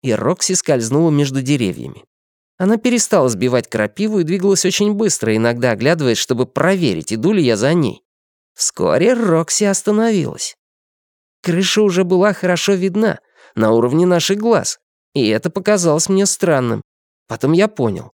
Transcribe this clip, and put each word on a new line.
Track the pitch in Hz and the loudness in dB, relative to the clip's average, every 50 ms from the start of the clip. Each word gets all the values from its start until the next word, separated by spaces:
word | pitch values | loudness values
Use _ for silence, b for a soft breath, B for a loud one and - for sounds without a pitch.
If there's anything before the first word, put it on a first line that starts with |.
И | - 131 | -2 -2
Рокси | 107 - - 147 180 - - - 185 | -2 0 0 -2 -2 -2 -2 -4 -4
скользнула | - - - 147 123 113 110 131 147 165 165 | -4 0 0 0 0 0 0 0 2 2 2
между | 151 143 147 135 131 135 | 2 2 0 0 -2 -4
деревьями. | 131 131 147 135 117 92 - - 60 - - - - _ _ _ _ _ _ _ _ _ _ | -2 -2 0 0 0 -2 -4 -6 -12 -14 -16 -18 -20 _ _ _ _ _ _ _ _ _ _
Она | _ 185 196 226 | _ 0 0 0
перестала | 220 220 254 240 233 - - 226 180 135 127 | 2 2 0 0 0 0 2 2 2 2 2
сбивать | 113 92 113 127 123 120 110 - | 0 0 -2 0 0 0 -2 -2
крапиву | - 110 107 104 _ - 208 220 214 196 | -4 -4 -4 -4 _ -4 -4 -2 0 -2
и | 170 | 0
двигалась | 151 180 196 180 196 196 170 - | 0 -2 0 2 2 0 2 0
очень | 180 - - 208 208 214 | -2 0 0 0 0 0
быстро, | 202 220 208 - - - 110 110 | 0 0 -2 -2 -2 0 0 0
иногда | 110 113 117 120 120 123 123 | 2 2 0 0 0 0 -2
оглядываясь, | 113 98 113 143 175 165 147 123 113 - | 0 0 0 0 0 2 0 0 0 0
чтобы | - - 123 113 123 | -2 -4 -2 -2 -2
проверить, | - _ - - 180 196 190 175 120 92 80 76 - | -4 _ -2 0 0 0 0 0 0 -2 -2 -4 -6
иду | 107 110 117 180 | -6 -2 0 0
ли | 220 196 | 2 2
я | 156 123 113 | 2 2 2
за | 98 110 139 165 | 2 0 0 2
ней. | 175 147 104 - - _ _ _ _ _ _ _ _ _ _ _ | 2 0 0 -4 -6 _ _ _ _ _ _ _ _ _ _ _
Вскоре | - - - _ - 90 85 76 131 175 226 254 | -6 -6 -6 _ -2 0 0 2 2 2 2 2
Рокси | 233 226 190 165 160 165 - - - 208 | 0 0 0 0 0 0 -2 -2 0 0
остановилась. | 202 196 196 - 208 208 208 226 233 220 190 143 - - - - - - _ _ _ _ _ _ _ _ _ _ _ _ _ _ _ _ _ | 0 0 -2 -2 0 0 0 0 0 0 0 -2 -4 -6 -10 -12 -12 -12 _ _ _ _ _ _ _ _ _ _ _ _ _ _ _ _ _
Крыша | - 180 165 175 190 180 - 214 | -4 -2 0 0 0 0 2 2
уже | 214 202 170 180 190 | 2 2 2 0 0
была | 175 185 180 190 208 | 2 2 2 2 2
хорошо | 196 - - 180 180 170 - - 202 | 0 -2 -2 -2 -2 0 0 -2 0
видна, | 180 180 190 175 208 220 208 - - b b b b b b b | 0 0 -2 0 0 0 0 -2 -6 b b b b b b b
на | 107 113 110 | 0 2 4
уровне | 113 117 117 123 135 165 180 | 4 2 2 2 2 2 2
наших | 180 180 170 160 - 196 208 | 2 2 0 0 -2 -2 -2
глаз, | 214 233 226 156 101 - - _ _ _ _ _ _ _ _ | 0 0 0 0 0 -4 -10 _ _ _ _ _ _ _ _
и | 139 120 107 | -2 0 0
это | 107 113 - 170 | 0 0 -2 -4
показалось | - 196 180 208 214 196 175 165 147 160 165 - | -6 -4 -2 0 0 2 2 0 0 0 0 0
мне | 190 190 202 | 0 0 0
странным. | 196 - - - 180 151 135 127 120 113 104 - _ _ _ _ _ _ _ _ _ | 0 -2 -2 0 0 2 2 0 -2 -4 -4 -6 _ _ _ _ _ _ _ _ _
Потом | 113 - - 139 | -8 -4 0 0
я | 160 170 208 214 | 2 4 2 2
понял. | 214 - 131 110 98 85 - - _ | 0 -2 -2 -2 -2 -4 -10 -14 _